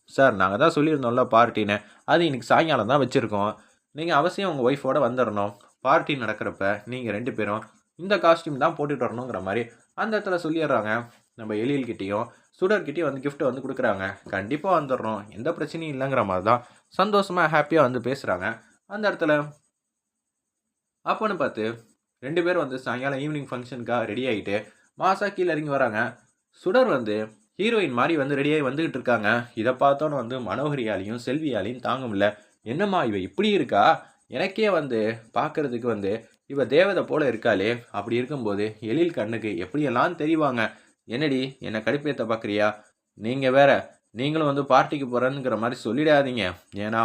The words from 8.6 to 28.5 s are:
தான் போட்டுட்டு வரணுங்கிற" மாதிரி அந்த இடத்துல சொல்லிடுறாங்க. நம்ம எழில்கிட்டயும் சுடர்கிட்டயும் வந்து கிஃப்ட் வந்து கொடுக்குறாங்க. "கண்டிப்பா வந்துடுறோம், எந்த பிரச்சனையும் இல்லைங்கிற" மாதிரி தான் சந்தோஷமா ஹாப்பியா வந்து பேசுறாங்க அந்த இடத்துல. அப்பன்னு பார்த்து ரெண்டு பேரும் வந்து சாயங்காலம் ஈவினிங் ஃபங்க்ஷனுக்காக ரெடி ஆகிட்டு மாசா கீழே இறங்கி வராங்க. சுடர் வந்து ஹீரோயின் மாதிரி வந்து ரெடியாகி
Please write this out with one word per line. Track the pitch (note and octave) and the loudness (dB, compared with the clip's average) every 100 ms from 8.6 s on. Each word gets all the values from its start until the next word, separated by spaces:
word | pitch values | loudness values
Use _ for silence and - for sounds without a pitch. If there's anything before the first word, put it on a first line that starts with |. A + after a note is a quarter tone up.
தான் | E3 D3 | 0 0
போட்டுட்டு | D3 C3+ A#2 | -4 -2 -2
வரணுங்கிற" | A2+ B2+ F#2+ | -4 -8 -6
மாதிரி | F#2+ A2 A#2 - _ - | -4 -4 -4 -10 _ -8
அந்த | G#3+ | -4
இடத்துல | G#3 G#3 F3 | -2 -2 -2
சொல்லிடுறாங்க. | D#3+ E3 D3 A#2 G#2+ A#2 A#2+ - _ - | -2 -2 2 0 0 -2 -4 -16 _ -14
நம்ம | G#2+ G#2+ | -6 -2
எழில்கிட்டயும் | B2+ C#3+ A#2 G#2 G2 G#2 A#2+ - _ _ | 0 -2 -2 -6 -4 -2 -4 -10 _ _
சுடர்கிட்டயும் | F#3+ G#3 D3 D#3+ D3 | 0 0 0 -4 -2
வந்து | C3+ | -2
கிஃப்ட் | C#3+ - C#3 | -6 -2 -2
வந்து | C3+ | -2
கொடுக்குறாங்க. | B2+ B2+ A#2+ F#2+ F#2+ G2 - | -6 0 0 0 -4 -8 -6
"கண்டிப்பா | G2 G2+ D3 G3 | -6 -4 -4 0
வந்துடுறோம், | E3+ C#3 B2 A2 G#2 G#2 | 0 0 -2 -2 -6 -8
எந்த | G#2+ C#3+ | -8 -6
பிரச்சனையும் | E3+ D3 E3 D#3+ C3 | -4 -6 -6 -8 -4
இல்லைங்கிற" | C3+ B2+ G2+ | 0 0 0
மாதிரி | F#2 G2+ | 0 2
தான் | A#2+ - _ _ - | 2 0 _ _ -2
சந்தோஷமா | G#3 G3+ G3 F3+ D#3 | 2 2 2 0 2
ஹாப்பியா | D#3 D3 D#3+ | 2 4 4
வந்து | B2+ B2+ | 4 2
பேசுறாங்க | B2 C#3 A2 F2+ A2+ A2+ _ _ _ | -4 -4 -2 -2 -4 -8 _ _ _
அந்த | G#3 G#3 | -4 -4
இடத்துல. | E3+ D#3+ D3 D3 - _ _ _ _ _ _ _ _ _ _ _ _ _ _ D#3+ | 0 2 2 0 -12 _ _ _ _ _ _ _ _ _ _ _ _ _ _ -4
அப்பன்னு | F#3 A3 F3 | -2 -2 0
பார்த்து | B2 A2 A2 A2+ - _ _ _ | -2 -2 -4 -6 -14 _ _ _
ரெண்டு | C3 E3+ | -4 0
பேரும் | E3+ E3+ | 2 0
வந்து | C3+ B2+ | -2 -6
சாயங்காலம் | C3 B2 C3+ C3+ | -6 -4 -4 -4
ஈவினிங் | D3+ D3 C3 | -4 -6 -6
ஃபங்க்ஷனுக்காக | B2 B2 B2 A2+ A#2+ A2 | -10 -10 -10 -2 -2 -2
ரெடி | A#2 B2+ | -4 -2
ஆகிட்டு | G#2 G2 G#2 - _ _ - | -2 -2 -4 -6 _ _ -2
மாசா | F3 G3 G3+ | 0 0 -2
கீழே | G3+ F3+ | -2 -2
இறங்கி | D3+ D3+ | 0 -2
வராங்க. | C#3 B2 G#2+ A#2+ - _ _ _ _ | 0 0 0 -4 -6 _ _ _ _
சுடர் | F3+ E3+ - | 0 2 4
வந்து | C#3 G#2+ G#2+ A2 - _ - | 2 0 -2 -4 -10 _ -4
ஹீரோயின் | A3 A3 D#3+ A#2+ | 0 0 0 2
மாதிரி | D3 D#3+ | 2 2
வந்து | C3+ C#3 | 0 0
ரெடியாகி | C#3+ | 0